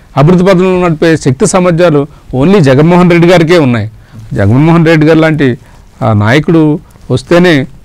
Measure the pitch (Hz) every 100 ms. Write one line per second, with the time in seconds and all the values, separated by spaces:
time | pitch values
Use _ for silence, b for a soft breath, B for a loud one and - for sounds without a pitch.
0 | b 139 151 180 180 180 185 180 180 156
1 | 165 156 143 127 214 190 180 165 175 147
2 | 143 b b 127 151 202 143 131 160 180
3 | 180 175 170 180 160 175 135 117 104 -
4 | B B - 135 101 123 160 165 160 160
5 | 151 160 160 151 135 117 b b b -
6 | 110 104 104 143 151 165 151 147 b b
7 | - 170 - 175 180 147 123 -